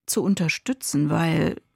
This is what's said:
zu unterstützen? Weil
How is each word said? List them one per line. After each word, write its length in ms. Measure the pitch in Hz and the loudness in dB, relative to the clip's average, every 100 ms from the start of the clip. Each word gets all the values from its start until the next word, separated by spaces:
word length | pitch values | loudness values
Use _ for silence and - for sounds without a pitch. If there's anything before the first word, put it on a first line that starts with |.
| - | -4
zu 180 | 226 | -2
unterstützen? 840 | 175 196 160 - - 262 - 143 151 | 2 2 0 -2 -4 -6 -2 0 2
Weil 480 | 160 165 160 156 - _ | 2 2 2 0 -4 _